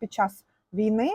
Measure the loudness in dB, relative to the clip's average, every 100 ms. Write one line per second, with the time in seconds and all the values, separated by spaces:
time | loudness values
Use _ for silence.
0 | -8 -2 -2 -2 _ _ _ 0 2 2
1 | 0